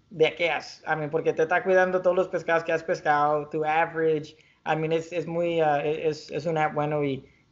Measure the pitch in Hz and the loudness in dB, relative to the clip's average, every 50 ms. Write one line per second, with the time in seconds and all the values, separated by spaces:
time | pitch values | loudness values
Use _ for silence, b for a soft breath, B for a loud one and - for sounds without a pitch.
0 | _ - 196 156 156 147 - - 175 160 143 131 - - - - - - 156 160 | _ -6 0 2 2 2 2 0 -2 0 -2 -2 -6 -10 -18 -10 -4 -4 -2 -2
1 | 151 143 156 156 156 160 156 165 160 156 180 175 - 190 185 185 185 185 180 180 | -2 -2 -2 -2 0 0 0 0 0 2 2 0 2 4 4 4 4 4 2 0
2 | 180 180 180 190 180 180 185 165 160 170 165 160 165 170 165 160 - - 160 151 | 2 2 2 2 0 0 -2 -4 -2 0 0 0 0 0 -2 -2 -2 -2 -4 -2
3 | - 156 147 147 147 151 151 147 147 147 - 156 156 151 156 160 165 156 156 160 | 0 2 2 4 4 2 2 0 -2 -4 -4 -4 -2 0 2 0 0 0 0 0
4 | 160 160 156 151 151 - - b b b b b b 160 156 156 160 160 165 165 | 2 2 2 0 -2 -8 -16 b b b b b b -2 -2 0 0 0 0 0
5 | 160 - 175 170 151 165 165 170 175 170 165 165 156 151 147 143 156 151 156 156 | -2 -4 -6 -6 -4 -4 -2 -2 0 0 2 2 4 4 2 2 0 -2 -2 0
6 | 165 156 147 151 - - - 151 143 170 160 156 156 147 147 151 147 151 151 151 | -2 -2 -2 -4 -8 -8 -8 -6 -4 -2 0 0 0 0 0 -2 -2 0 0 0
7 | 147 139 135 131 b b b b b b | 0 -2 -2 -4 b b b b b b